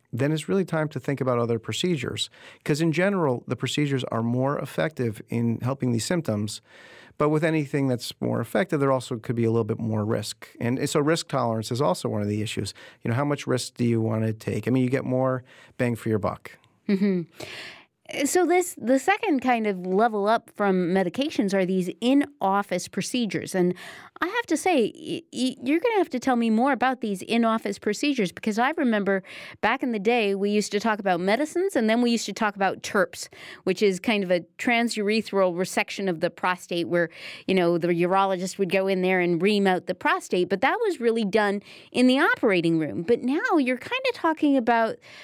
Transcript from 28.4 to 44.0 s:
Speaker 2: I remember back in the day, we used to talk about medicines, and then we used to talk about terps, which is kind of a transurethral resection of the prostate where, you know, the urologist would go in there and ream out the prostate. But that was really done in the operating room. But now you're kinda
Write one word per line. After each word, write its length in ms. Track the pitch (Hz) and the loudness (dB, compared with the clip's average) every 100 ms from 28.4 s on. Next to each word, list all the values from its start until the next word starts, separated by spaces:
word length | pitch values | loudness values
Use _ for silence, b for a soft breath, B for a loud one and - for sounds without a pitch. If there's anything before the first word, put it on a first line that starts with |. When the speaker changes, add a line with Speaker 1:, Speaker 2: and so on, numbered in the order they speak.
| - 208 | -4 0
Speaker 2:
I 120 | 247 330 | 0 0
remember 460 | 269 214 196 196 185 B B B | 0 0 0 -2 -4 B B B
back 220 | 208 254 | -2 0
in 100 | 269 | -2
the 60 | 226 | -2
day, 360 | 196 240 202 | 0 2 2
we 160 | 196 202 | 0 0
used 220 | 208 196 | 0 0
to 80 | 202 | -2
talk 180 | 226 208 | 0 0
about 200 | 196 175 | 0 0
medicines, 540 | 185 226 302 349 392 | 2 0 0 0 0
and 160 | 320 220 | 2 2
then 100 | 233 | 2
we 100 | 240 | 2
used 160 | 233 - | 0 -2
to 60 | |
talk 220 | 196 214 | -2 -2
about 280 | 196 196 139 | 0 -2 -2
terps, 460 | - 208 185 - - B B B | -2 0 0 -2 -14 B B B
which 180 | - 180 | -2 2
is 160 | 214 180 | 2 2
kind 240 | - 214 | 0 0
of 80 | 185 | 2
a 100 | 180 170 - | 0 -2 -6
transurethral 960 | - 233 233 214 202 220 214 196 185 | 0 2 2 0 0 0 0 2 2
resection 540 | 170 185 - 202 - 196 | 2 -2 -2 -4 -2 -2
of 120 | 165 | 0
the 100 | 170 | -2
prostate 580 | - 185 180 - 175 170 | -2 -2 -2 -4 -4 0
where, 200 | 170 165 B B B B | 0 0 B B B B
you 80 | |
know, 220 | 185 175 170 | 2 4 2
the 120 | 170 | 2
urologist 720 | 170 175 190 196 185 185 - | 2 2 4 2 0 -4 -4
would 120 | 190 | -2
go 160 | 190 190 | 0 0
in 160 | 190 | 2
there 180 | 185 185 | 2 2
and 220 | 175 170 | 2 2
ream 240 | 190 208 196 | 2 4 4
out 200 | 185 - | 2 -2
the 80 | |
prostate. 540 | - 294 370 - 190 180 | -2 0 0 0 -2 0
But 120 | 196 | 0
that 180 | 262 381 453 | 0 0 -2
was 140 | 320 | 0
really 240 | 233 226 | 0 0
done 360 | 208 214 208 196 B B B | 0 2 2 -2 B B B
in 140 | - 254 | 2 4
the 120 | 262 | 4
operating 600 | 359 494 254 185 165 165 | 2 2 2 2 2 0
room. 240 | 151 101 | 0 -4
But 200 | 170 - | 0 0
now 360 | 247 294 494 359 | 0 -2 2 2
you're 180 | 254 254 | 2 -2
kinda 360 | - 508 | -4 -4